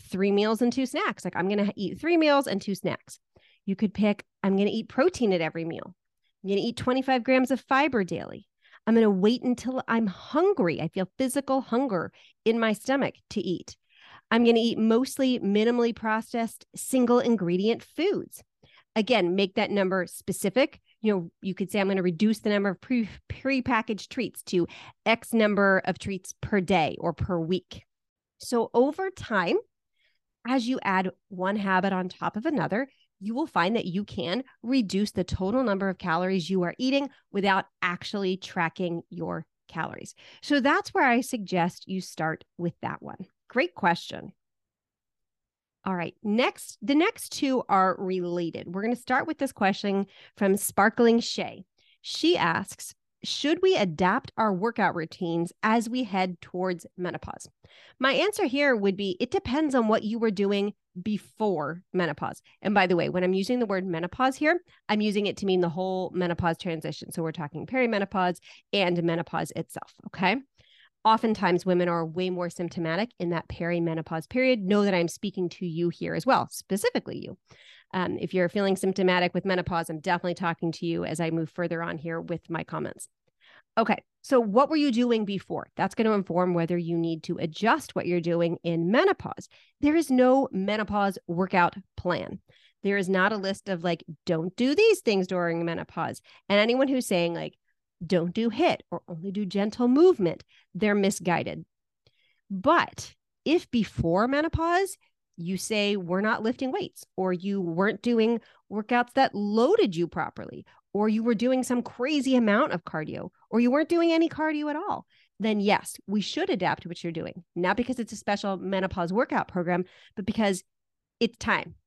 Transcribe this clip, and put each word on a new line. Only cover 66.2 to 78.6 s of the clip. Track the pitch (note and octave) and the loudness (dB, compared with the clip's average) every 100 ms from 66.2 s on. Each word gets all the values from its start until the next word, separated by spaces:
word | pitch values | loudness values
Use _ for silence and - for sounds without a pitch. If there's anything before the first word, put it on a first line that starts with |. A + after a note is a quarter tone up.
| F3 E3+ F3 E3 | -2 0 -2 -2
transition. | F#3+ D#3+ D#3 D3 - | -4 -6 -6 -10 -10
So | E3+ | -6
we're | D#3+ | -6
talking | D#3+ D3 D#3 - | -6 -8 -8 -6
perimenopause | C4 B3 G#3 G3 G3+ F3+ F3 - - _ | -2 0 0 -2 0 0 -2 -12 -20 _
and | G3+ F3+ F3 | 0 2 2
menopause | E3+ E3 - E3 D#3+ - | 0 -2 -4 -6 -6 -8
itself, | - - - _ - | -10 -12 -16 _ -16
okay? | - F#3+ C4+ - _ _ _ _ _ | 0 0 0 -4 _ _ _ _ _
Oftentimes, | A3 A3 A3+ G#3+ G3 F3+ | 2 4 2 2 2 2
women | F#3 F3 F3 | 2 2 2
are | E3+ | 0
way | D#3+ D#3+ F#3 | -2 -4 -4
more | F3+ F3 | -2 -6
symptomatic | - E3+ - D#3+ E3+ A#3 _ | -6 -8 -4 -2 -2 -4 _
in | F3 | -2
that | E3 - | -2 -4
perimenopause | - E3+ F3 E3 D#3+ D#3 E3 - | -6 -2 0 0 -2 -4 -8 -4
period. | B3 B3+ B3 | 0 2 2
Know | F#3 G#3 | 2 2
that | G3+ | 4
I'm | F#3 E3+ | 2 0
speaking | - G3+ - F3 | -2 -6 -4 -6
to | - F3+ | -4 -6
you | D#3+ E3+ | -2 -2
here | - E3+ | -2 -4
as | E3 A#3+ | -2 2
well, | A3+ A#2+ | 2 0
specifically | - - G3 A#4+ - - - | -10 -6 -2 -2 -2 -6 -12
you. | - F3+ _ - - - _ | -12 -16 _ -20 -20 -20 _
Um, | F#3 F3+ - | -4 -4 -4
if | E3+ | -2
you're | F#3 F3 | 0 0
feeling | G#3 | 0